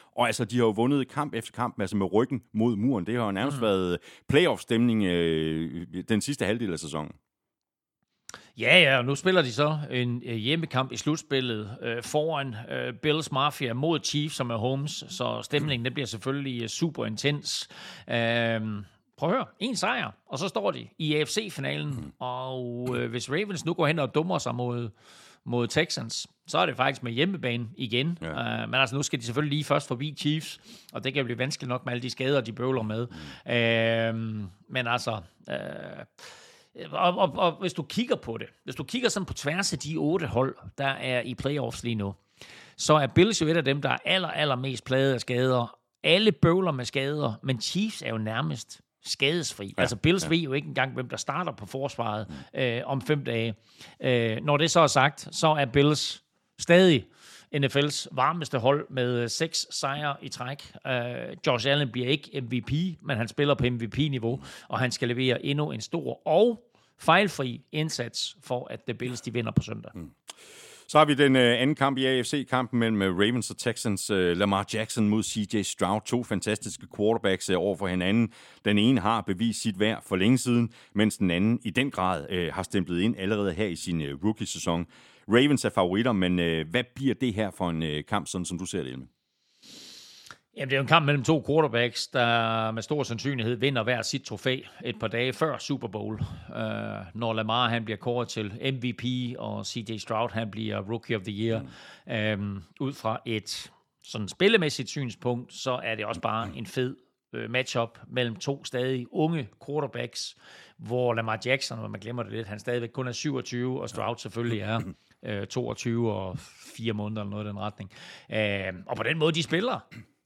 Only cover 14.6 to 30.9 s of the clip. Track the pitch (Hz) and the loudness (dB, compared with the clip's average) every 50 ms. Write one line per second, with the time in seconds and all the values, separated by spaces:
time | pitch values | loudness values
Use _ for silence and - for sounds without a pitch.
14.6 | 107 127 135 135 143 147 - - - - - - 123 117 113 113 117 - 147 147 | 0 0 0 -2 -4 -6 -8 -10 -10 -10 -6 -4 -4 -4 -4 -4 -4 -2 -2 0
15.6 | 147 151 135 117 117 131 117 147 131 110 - 104 - 135 139 143 139 135 123 120 | 0 0 0 -2 -2 -2 -4 -4 -4 -6 -6 -6 -4 -4 -4 -2 -4 -4 -4 -6
16.6 | 117 107 - - 175 170 147 - 117 110 110 104 - 143 147 143 - - - - | -6 -6 -2 -2 -2 -2 0 -2 -4 -4 -4 0 2 2 2 2 -2 -4 -6 -6
17.6 | - - - - - - - - - - 120 117 117 113 117 117 117 117 113 110 | -6 -8 -12 -16 -18 -16 -18 -16 -6 -2 0 0 2 2 2 2 2 2 0 0
18.6 | 110 110 104 101 98 - _ _ _ _ _ - 139 165 208 262 - - - - | -2 -4 -4 -6 -8 -12 _ _ _ _ _ -4 0 0 0 0 -2 -4 -6 -6
19.6 | 196 262 247 170 180 208 254 247 160 107 - _ _ - - 131 175 185 - 226 | -4 -4 -2 0 0 0 0 -2 -4 -6 -8 _ _ -8 -6 -4 -4 -4 -2 -2
20.6 | 196 202 151 127 117 - - - 156 151 147 151 151 143 - 214 226 196 - - | -2 -2 -2 -4 -8 -14 -8 -4 0 0 2 2 2 0 0 -2 -4 -4 -6 -6
21.6 | 135 139 143 147 147 147 139 120 - 143 - _ 127 127 123 127 131 131 131 127 | -4 -4 -4 -4 -4 -4 -4 -6 -8 -10 -12 _ -8 -8 -6 -6 -6 -6 -6 -6
22.6 | 123 120 120 120 123 127 123 120 123 117 117 120 113 - 139 170 214 202 196 135 | -6 -6 -6 -6 -4 -2 -2 -2 -2 -2 -4 -6 -4 -2 -2 -2 -2 -4 -6 -4
23.6 | - 156 175 175 160 147 160 165 139 117 - 147 160 185 180 160 - 123 120 123 | -4 -2 0 2 2 2 2 2 0 0 0 0 0 2 0 -2 -2 -4 -4 -2
24.6 | 123 123 120 120 117 110 - _ _ - - - - - - _ _ - 120 123 | -2 -2 -2 -4 -6 -6 -8 _ _ -20 -20 -20 -20 -20 -20 _ _ -2 0 0
25.6 | 120 113 - 151 175 - - 131 123 113 - - - - _ _ _ - - 160 | 0 2 2 0 0 0 -2 -6 -6 -6 -8 -8 -8 -10 _ _ _ -2 0 2
26.6 | 180 160 127 123 131 139 139 - - 117 117 120 156 196 196 151 - 123 117 120 | 2 2 2 2 2 2 2 0 -4 -4 0 0 0 0 0 -2 -2 -2 -2 -2
27.6 | 120 110 - - 131 110 113 123 139 170 170 165 170 165 151 135 117 117 113 113 | -4 -6 -8 -8 -4 0 0 0 0 0 -2 -4 -6 -6 -4 -4 -2 -2 -2 -4
28.6 | 113 113 117 131 135 117 127 139 143 - - 131 113 117 110 139 151 147 143 151 | -4 -2 0 0 0 0 0 -2 -2 -2 -2 -4 -4 -4 -2 -2 -2 0 -2 -2
29.6 | 143 - 143 151 - - 135 120 143 156 143 - - 147 151 160 147 - - - | 0 2 0 0 0 -2 -4 -4 -4 -6 -6 -2 -2 0 0 0 -2 -8 -12 -16
30.6 | - - - - - - | -18 -20 -20 -20 -20 -12